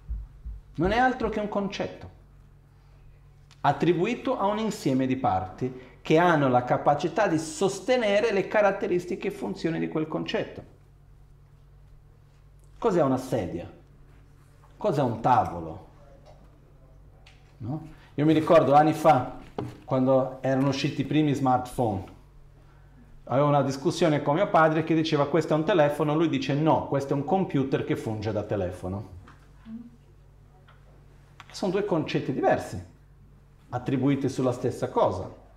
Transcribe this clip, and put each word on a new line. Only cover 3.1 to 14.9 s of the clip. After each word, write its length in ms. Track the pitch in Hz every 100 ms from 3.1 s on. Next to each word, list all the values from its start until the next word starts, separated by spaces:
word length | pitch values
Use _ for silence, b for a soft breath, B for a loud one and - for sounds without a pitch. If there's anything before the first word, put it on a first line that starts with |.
| - - - - -
attribuito 800 | 139 143 165 165 208 240 269 254
a 60 |
un 140 | 202 214
insieme 480 | 220 - 151 131 131
di 100 | 131
parti 840 | 117 92 95 - 127 - - -
che 160 | - 160
hanno 300 | 180 156 135
la 160 | 123
capacità 600 | 123 139 151 143 170 233 196
di 120 | 156
sostenere 920 | - - 190 - - 254 214 202 226
le 140 | 196 190
caratteristiche 840 | 214 202 196 220 175 - 185 196
e 20 |
funzioni 480 | - 202 185 170 165
di 100 | 165
quel 180 | 156 156
concetto. 680 | 165 165 214 - - - - - - - - - - - - - - - - - - - - - - - -
Cos'è 260 | 233 175
una 140 | 135 127
sedia? 540 | - 117 87 82 - - - - - - - - - - - -
Cos'è 240 | 214